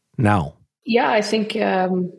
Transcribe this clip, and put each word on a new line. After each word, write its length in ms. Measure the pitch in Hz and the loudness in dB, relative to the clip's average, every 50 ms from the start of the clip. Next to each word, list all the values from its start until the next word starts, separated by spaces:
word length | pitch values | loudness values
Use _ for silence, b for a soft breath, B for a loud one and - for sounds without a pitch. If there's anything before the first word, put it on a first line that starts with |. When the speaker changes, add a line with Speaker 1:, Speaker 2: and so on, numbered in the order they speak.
| _ _ _ | _ _ _
Speaker 1:
now? 380 | - 113 104 104 92 73 71 - _ _ _ _ _ - | 0 2 2 2 2 0 -4 -8 _ _ _ _ _ -4
Speaker 2:
Yeah, 240 | 240 220 233 294 269 | 0 0 2 2 2
I 120 | 240 214 | 2 0
think, 340 | 208 - 220 220 202 214 - | 0 0 -2 -2 -2 -2 -2
um, 560 | 220 208 196 190 185 185 185 185 185 180 175 - | -2 -2 0 0 0 0 0 -2 -2 -4 -4 -8